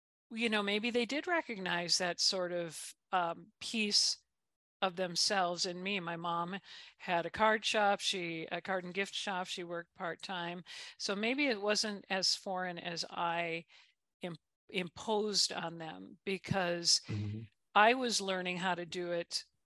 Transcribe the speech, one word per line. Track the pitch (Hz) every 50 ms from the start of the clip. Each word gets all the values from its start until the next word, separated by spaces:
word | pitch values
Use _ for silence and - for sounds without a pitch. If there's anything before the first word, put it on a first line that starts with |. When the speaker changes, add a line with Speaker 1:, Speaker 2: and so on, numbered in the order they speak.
| _ _ _ _ _ -
Speaker 1:
you | 233 220 233 226
know, | 214 208
maybe | 202 202 208 214 220 240
they | 220 240 233
did | 208 262 302 -
recognize | 359 349 330 - - 226 190 185 175 175 175 175 165 -
that | - 185 175 175 -
sort | - - 196 185 180 175
of, | 175 175 170 165 - - - - - _ _ _
um, | 196 185 170 170 170 175 170 - _ -
piece | - - - 220 214 208 208 - - - - - _ _ _ _ _ _ _ _ _ _ _ _
of | 196 190 175
themselves | 190 185 175 170 - - - 214 190 180 175 175 165 190
in | 185 175 180
me. | 185 196 208 190
My | 170 170 170
mom | 165 170 175 170 170 170 180 196 185 - - - - - - - -
had | - 190 175 170 165
a | 165
card | - - 214 220 214 214 208
shop, | - - 220 208 202 202 -
she, | - - 202 185 175 165 165 160 160 -
a | - 175
card | - 196 190 185 180
and | 180
gift | 175 196 196 - -
shop, | - - 208 190 180 180
she | - - 190 175
worked | 170 175 170 170 - _
part-time. | - 190 165 160 - - - 190 175 170 170 175 185 - - - - - - - -
So | - - 196
maybe | 202 220 233 262 285 294
it | 269 220 196
wasn't | 202 208 208 - - 214 208 196 - -
as | 190 190 180 - -
foreign | - - 202 185 180 185 180 175 170
as | - 175 170 160 - -
I | - 175 175 170 165 170 170 165 165 170 165 _ - - - _ _ _ _ _ _ _
im-, | - 175 165 - _ _ _ _ _ -
imposed | - 185 180 170 - - - 233 214 202 214 214 196 - - -
on | - - 175 165 170 170
them, | 160 160 180 190 190 - 196 - _
because | 196 190 180 - - 202 196 180 175 175 170 170 160 - - - -
Speaker 2:
Mm-hmm. | 110 104 107 104 107 110 117 - _ _ _ _ -
Speaker 1:
I | 202 214 233 254
was | 262 254 233 196 -
learning | 196 190 190 180 180 180 180 170
how | 185 190 175
to | 170 175
do | 160 165 185 175 175
it | 175 170 170 - - - - - _ _ _